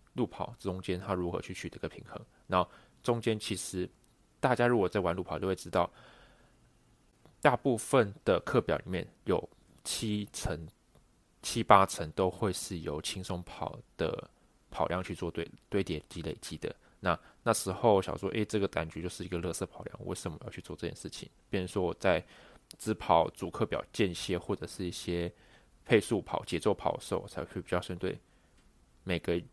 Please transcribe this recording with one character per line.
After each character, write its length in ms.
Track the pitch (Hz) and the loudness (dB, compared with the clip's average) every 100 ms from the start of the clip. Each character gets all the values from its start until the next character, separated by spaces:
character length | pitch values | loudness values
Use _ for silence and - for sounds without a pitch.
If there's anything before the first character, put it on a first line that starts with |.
| _ | _
路 120 | - 113 | -4 -4
跑 260 | - 92 117 | -2 -8 -6
中 240 | 98 92 | -6 -6
间 160 | 95 90 | -4 -4
它 160 | 98 | -2
如 160 | 92 87 | -2 -2
何 100 | 90 | -4
去 140 | - | -8
取 160 | 92 - | -10 -10
得 60 | - | -8
一 20 | |
个 100 | 80 | -8
平 160 | - - | -8 -14
衡。 120 | - - _ | -16 -16 _
那 240 | - 92 - - - _ | 0 2 2 -4 -20 _
中 160 | - 117 | 0 0
间 180 | 117 107 | 0 -2
其 160 | - | -2
实 340 | 95 - 92 92 - _ _ _ _ | -6 -4 -4 -4 -8 _ _ _ _
大 120 | 135 | 2
家 140 | 123 120 | 4 6
如 120 | 120 | 6
果 100 | 92 | 4
在 100 | 107 | 4
玩 160 | 87 | 2
路 80 | 90 | 0
跑 160 | 87 82 | -4 -2
就 80 | 95 | 0
会 80 | |
知 160 | 92 85 | -2 0
道， 180 | 90 87 - - - - _ _ _ _ _ _ _ _ _ - _ | 2 2 -2 -20 -20 -20 _ _ _ _ _ _ _ _ _ -20 _
大 160 | 147 123 | 4 4
部 220 | 143 113 | 2 0
分 340 | - 135 101 - | 4 4 4 0
的 160 | - 90 | 2 2
课 200 | - 123 | 4 0
表 160 | - 76 | 2 -2
里 120 | - | -2
面 160 | 90 - _ - | -6 -6 _ 0
有 220 | 87 - _ _ - | 0 0 _ _ -12
七 460 | - - 110 104 104 | -6 -4 -2 -2 -4
成、 380 | - - 80 80 - _ _ _ _ _ _ | -6 -4 -4 -8 -16 _ _ _ _ _ _
七 220 | - 117 | -6 -4
八 240 | - 101 95 | 8 8 8
成 220 | - 80 | 2 -4
都 160 | - 92 | 2 2
会 220 | - 101 | 2 -2
是 280 | 90 - 87 | -2 -6 -6
由 200 | 80 73 | -4 -4
轻 240 | - 95 | -4 -6
松 180 | 90 90 | -6 -8
跑 360 | 87 - - - - - | -8 -8 -8 -8 -16 -4
的 340 | 80 - - _ _ _ _ | -2 -2 -8 _ _ _ _
跑 160 | - 82 | -2 0
量 140 | 90 | 0
去 120 | 95 | -4
做 160 | 87 85 | -4 -4
堆-， 120 | 82 - - _ | -4 -8 -10 _
堆 120 | 101 | -2
叠 160 | 92 78 - | 0 -4 -6
及 140 | 85 | -8
累 160 | 80 - | -8 -8
积 160 | - 80 | -10 -8
的。 180 | 85 - _ _ | -8 -8 _ _
那， 180 | 92 82 - _ | 0 0 -4 _
那 80 | 117 | 0
时 220 | 110 95 | 0 0
候 280 | 92 120 101 | 2 6 6
想 160 | - - | 4 -4
说， 100 | 95 | -4
诶， 140 | 110 | -2
这 160 | 104 107 | -2 0
个 80 | 98 | 0
感 200 | - 82 | -2 -4
觉 120 | 76 | -6
就 80 | 87 | -8
是 160 | - | -8
一 20 | 87 | -6
个 120 | 87 | -4
垃 120 | 87 | -4
圾 100 | 82 | -4
跑 180 | 92 - | -6 -8
量， 140 | - - | -14 -10
为 100 | 92 | -8
什 160 | 90 92 | -6 -6
么 80 | 80 | -8
要 60 | - | -10
去 100 | - | -12
做 160 | - 90 | -12 -8
这 100 | 85 | -8
件 80 | |
事 140 | - - | -8 -12
情？ 200 | - - _ _ | -12 -14 _ _
变 140 | 98 | -4
成 40 | 92 | -2
说 160 | 101 | 0
我 120 | 87 | 0
在 280 | - 95 80 - - - - _ - | 2 4 4 0 -16 -20 -20 _ -8
只 160 | 107 | -4
跑 360 | 110 - 82 82 | -2 6 6 6
主 200 | - 87 | 0 -8
课 140 | - | -2
表 180 | 113 67 - | -2 -2 -4
间 240 | - 101 | 0 0
歇 240 | 85 - 87 | 0 -2 -4
或 160 | - | -2
者 120 | 98 87 | -4 -4
是 180 | - | -6
一 60 | 90 | -6
些 420 | - - 87 85 - - - _ _ - | -6 -4 -2 -2 -6 -20 -20 _ _ 4
配 120 | 110 | 4
速 220 | - 104 | 6 0
跑、 240 | - - | 0 -4
节 140 | - 85 | -2 0
奏 160 | 107 | 0
跑 200 | 98 - | 2 0
的 60 | - | -2
时 140 | - | -4
候， 80 | 95 | -4
我 40 | - | -4
才 160 | - | -8
会 200 | - 92 | -8 -8
比 60 | - | -2
较 100 | 90 | -2
针 160 | - 90 | -2 -4
对 200 | 92 - - _ _ _ _ _ _ _ | -4 -6 -12 _ _ _ _ _ _ _
每 160 | 95 85 | -4 -2
个 220 | - 87 - | 0 -2 -2